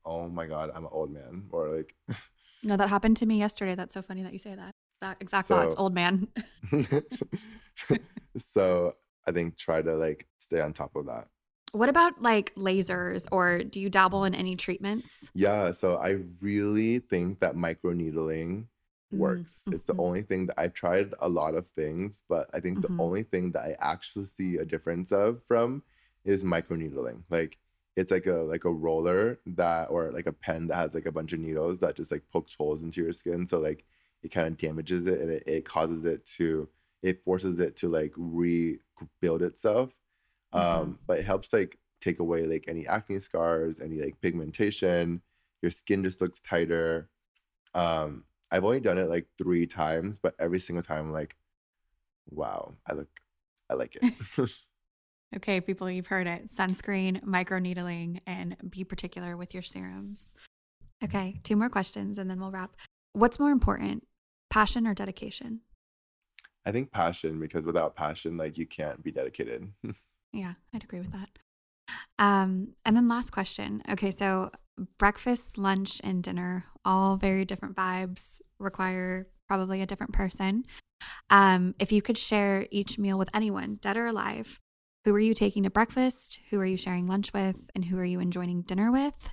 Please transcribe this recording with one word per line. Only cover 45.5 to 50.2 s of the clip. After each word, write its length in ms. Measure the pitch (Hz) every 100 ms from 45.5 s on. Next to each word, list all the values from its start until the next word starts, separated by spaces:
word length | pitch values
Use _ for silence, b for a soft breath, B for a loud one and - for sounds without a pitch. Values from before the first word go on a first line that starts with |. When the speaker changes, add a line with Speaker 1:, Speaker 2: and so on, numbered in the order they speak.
| _
Speaker 1:
Your 100 | 87
skin 320 | - - 98
just 180 | 95 92
looks 180 | 85 -
tighter. 680 | - 85 82 82 82 82 80 _ _ _ _ _ _
Um, 520 | 87 85 80 76 73 - _ -
I've 120 | 92 101
only 140 | 131
done 180 | 107 90
it, 120 | 87
like, 180 | 85 - -
three 300 | - 87 85
times, 520 | - 78 80 95
but 160 | 104